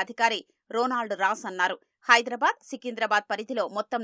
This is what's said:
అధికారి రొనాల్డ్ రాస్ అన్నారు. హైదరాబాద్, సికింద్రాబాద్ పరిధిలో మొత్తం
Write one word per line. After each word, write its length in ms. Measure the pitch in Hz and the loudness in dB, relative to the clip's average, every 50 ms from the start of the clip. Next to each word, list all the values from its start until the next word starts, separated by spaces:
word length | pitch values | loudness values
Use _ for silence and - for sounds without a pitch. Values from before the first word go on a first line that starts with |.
| 190 | 0
అధికారి 400 | 190 233 - 233 226 220 190 - - _ _ _ _ | 0 0 0 2 2 2 0 -6 -12 _ _ _ _
రొనాల్డ్ 440 | - 226 240 254 254 240 233 214 208 180 190 | -2 0 0 0 0 -2 -2 -4 -2 0 0
రాస్ 220 | 190 220 - - 208 | 0 0 -2 -4 -6
అన్నారు. 280 | 185 185 - 220 185 - - _ _ _ _ - | -2 0 0 0 0 -4 -10 _ _ _ _ 6
హైదరాబాద్, 500 | 247 233 240 240 240 233 262 330 466 - - - | 6 6 6 2 -2 0 0 0 0 -2 -6 -12
సికింద్రాబాద్ 580 | - - - 247 233 226 226 214 214 208 202 - | -12 -10 -8 -10 -6 -4 -2 0 0 0 0 0
పరిధిలో 340 | 208 202 226 - 262 233 190 - 190 202 | -4 -6 -6 -4 -4 -2 -2 -2 -2 -4
మొత్తం 240 | 214 - - 240 | -4 -4 -4 -4